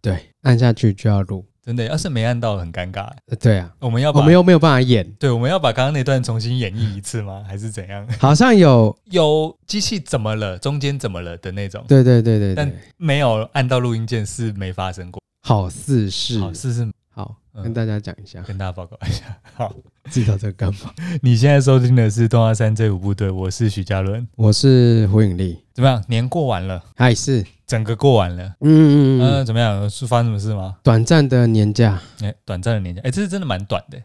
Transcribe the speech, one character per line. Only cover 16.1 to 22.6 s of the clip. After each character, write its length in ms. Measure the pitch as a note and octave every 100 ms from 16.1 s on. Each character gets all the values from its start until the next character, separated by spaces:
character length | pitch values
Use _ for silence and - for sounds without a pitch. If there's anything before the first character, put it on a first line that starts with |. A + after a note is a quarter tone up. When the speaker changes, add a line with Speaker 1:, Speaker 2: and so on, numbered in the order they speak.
| F#2 - A#2
Speaker 2:
好 160 | G2
似 180 | - C3
是。 160 | A#2+ A#2 - _
Speaker 1:
好， 240 | - G2+ G#2+ _
Speaker 2:
嗯。 100 | A2
Speaker 1:
跟 100 | A2+
大 100 | A2+
家 140 | A2 G#2
讲 160 | G2+ F#2
一 20 |
下。 160 | G2 -
Speaker 2:
跟 140 | F#2 F#2+
大 80 |
家 60 | F#2+
报 160 | F2+ F2
告 100 | -
一 60 | -
下。 140 | - - G2
<laughs> 80 | _
好。 200 | - A2 - _ _ C3+
Speaker 1:
知 160 | C3
道 140 | G#2+ G2+
这 140 | G#2
干 200 | F#2 F#2
嘛？ 200 | G2 - - F3
Speaker 2:
<laughs> 120 | E3
你 160 | B2+ A#2
现 140 | C#3
在 100 | C#3+
收 200 | C3+ C3
听 160 | B2 B2+
的 120 | A2
是 200 | G#2 A2+
《动 120 | A#2+
画 140 | A2+
三 180 | A2